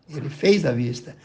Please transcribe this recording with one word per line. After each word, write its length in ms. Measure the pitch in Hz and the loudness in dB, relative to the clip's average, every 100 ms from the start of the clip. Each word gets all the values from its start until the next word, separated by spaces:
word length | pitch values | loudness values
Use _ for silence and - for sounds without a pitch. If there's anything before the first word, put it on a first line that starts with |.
| - | -16
Ele 220 | 151 143 | -12 -10
fez 340 | - 190 202 | 0 4 4
à 60 | 147 | 2
vista 460 | 120 120 120 - - | 0 -2 -6 -12 -20